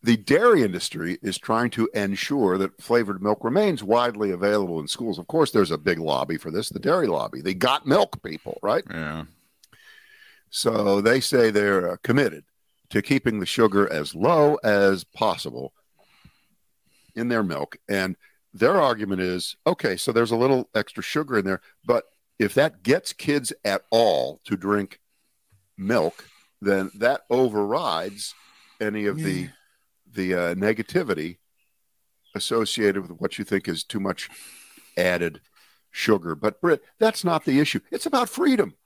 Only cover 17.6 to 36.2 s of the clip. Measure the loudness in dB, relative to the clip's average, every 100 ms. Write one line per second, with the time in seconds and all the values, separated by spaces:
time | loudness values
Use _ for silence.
17.6 | -8 -10 -4 -2 -2 -6 _ _ _ 0
18.6 | 2 4 2 0 -2 -2 -2 -4 -6 -4
19.6 | -2 0 -2 -2 0 0 2 2 2 2
20.6 | 0 -4 -4 -8 -6 -4 0 0 0 -4
21.6 | _ _ -2 -2 -2 _ _ _ 0 2
22.6 | 2 0 0 0 0 -10 -2 -2 -2 -6
23.6 | -4 -4 _ 2 4 2 -2 -8 -8 -6
24.6 | 0 -2 -2 -10 _ _ _ _ _ _
25.6 | _ -10 0 2 0 -4 -20 _ _ _
26.6 | 0 0 -2 -2 0 0 _ 2 2 2
27.6 | -2 -2 -2 -4 -6 -10 -14 -14 _ _
28.6 | _ _ -6 -2 -4 -4 -4 -4 -8 -12
29.6 | _ _ _ _ _ -6 -2 0 -2 0
30.6 | -2 -2 -2 -4 -2 -4 -6 -12 _ _
31.6 | _ _ _ _ _ _ _ -10 -4 -2
32.6 | -2 2 2 0 -6 -8 -8 -6 -4 -4
33.6 | -2 -8 -6 -6 -4 -6 -10 -16 -20 -20
34.6 | -20 -20 -12 -2 0 0 -4 -8 _ _
35.6 | _ _ _ -8 0 0